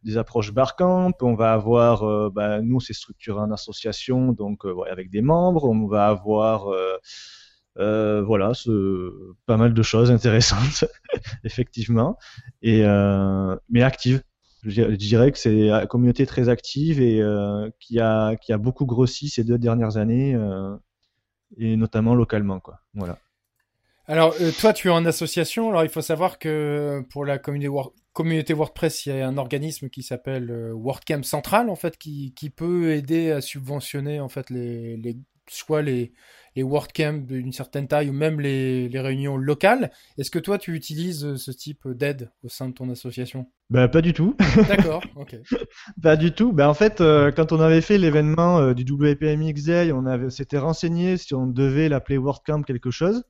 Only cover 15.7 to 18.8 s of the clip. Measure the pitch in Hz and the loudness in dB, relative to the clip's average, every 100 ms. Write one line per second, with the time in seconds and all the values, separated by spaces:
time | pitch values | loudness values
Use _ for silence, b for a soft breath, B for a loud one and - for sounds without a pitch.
15.7 | 107 101 120 123 120 135 - 123 120 - | 2 0 2 2 2 0 0 0 0 -2
16.7 | 139 156 147 123 110 107 104 101 101 107 | -4 -2 2 2 2 0 0 -2 -4 -8
17.7 | - - 117 113 110 110 110 - 107 113 | -12 -6 0 2 2 0 -4 -4 -2 -2
18.7 | - | -2